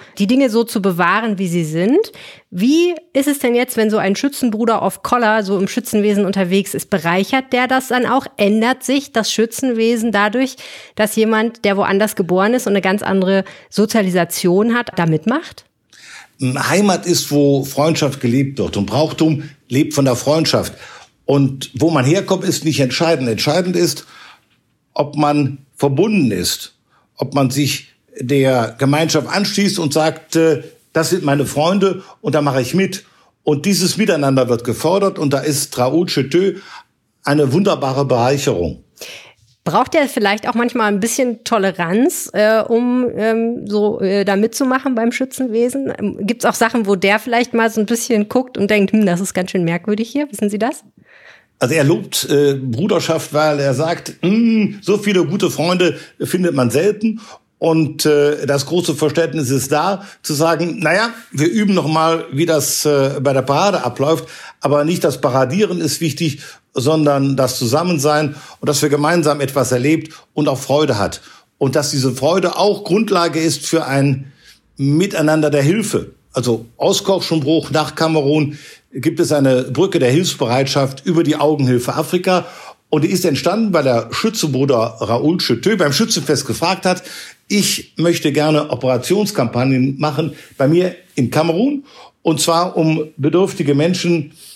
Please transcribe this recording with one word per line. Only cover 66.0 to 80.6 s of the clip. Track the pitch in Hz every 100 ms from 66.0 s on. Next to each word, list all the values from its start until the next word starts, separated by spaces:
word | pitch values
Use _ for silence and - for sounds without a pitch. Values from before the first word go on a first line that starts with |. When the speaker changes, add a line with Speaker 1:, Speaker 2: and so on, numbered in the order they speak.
Speaker 2:
wichtig, | 165 139 165 139 - - _
sondern | - 123 160 147 139 139 135
das | 127 -
Zusammensein | 120 147 180 165 147 151 151 143 - -
und | 147
dass | 147
wir | 151
gemeinsam | 143 151 175 151 147
etwas | 135 139 120
erlebt | 123 143 160 - - _
und | - 151
auch | 127
Freude | - 143 156 107
hat. | 95 - - - _ -
Und | 208 156
dass | 139
diese | 143 131
Freude | 135 143 185 180 165
auch | 202 -
Grundlage | - 190 214 185 170 147
ist | 160 -
für | - 165 131
ein | 135 143 139 - - - _ _ -
Miteinander | 139 151 196 165 151 156 151
der | 143
Hilfe. | 143 214 - - - - _
Also | 131 120 110 113 -
aus | 160 196
Korschenbruch | - 190 - 165 139 165 143
nach | 147 143
Kamerun | - 160 156 139 156 143 135 - - _
gibt | - 151 160
es | 175
eine | 147 135 127
Brücke | 127 135 190 170
der | 123
Hilfsbereitschaft | 147 180 - 117 127